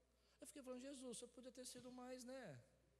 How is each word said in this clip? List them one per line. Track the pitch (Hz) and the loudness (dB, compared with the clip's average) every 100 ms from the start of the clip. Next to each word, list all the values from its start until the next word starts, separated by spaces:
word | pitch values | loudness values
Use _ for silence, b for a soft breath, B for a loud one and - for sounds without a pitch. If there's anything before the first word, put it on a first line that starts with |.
| - B B B | -20 B B B
Eu | 285 | -4
fiquei | 294 | -2
falando, | 254 254 | 2 2
"Jesus, | 269 277 254 | 4 2 2
o | 220 | 2
senhor | 247 | 0
podia | - 254 | -2 -4
ter | 254 | -2
sido | 254 247 247 | -2 0 -2
mais, | 247 247 254 | 0 0 0
né, | 240 262 220 127 - - - - | 0 0 0 -2 -6 -16 -20 -20